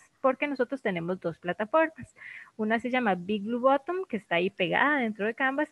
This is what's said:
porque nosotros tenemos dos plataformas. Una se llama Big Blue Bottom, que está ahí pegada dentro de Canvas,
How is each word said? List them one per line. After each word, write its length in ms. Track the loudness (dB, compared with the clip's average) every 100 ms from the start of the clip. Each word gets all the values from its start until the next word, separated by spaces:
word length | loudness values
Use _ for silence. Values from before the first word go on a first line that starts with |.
| _ _
porque 260 | 0 0 -4
nosotros 340 | -2 -2 -2
tenemos 380 | -2 -2 -4 -4
dos 200 | -4 -6
plataformas. 760 | -6 -6 0 2 2 -2 -18 _ -18 -18 -18 -6
Una 240 | 0 0
se 100 | 0
llama 260 | 0 2 0
Big 260 | -2 -4
Blue 160 | -2 2
Bottom, 460 | 4 4 0 -6 -4
que 80 | -6
está 200 | -2 0
ahí 140 | 0
pegada 500 | -2 0 2 2 2
dentro 260 | 0 -2 -4
de 80 |
Canvas, 340 | 0 -2 0 -2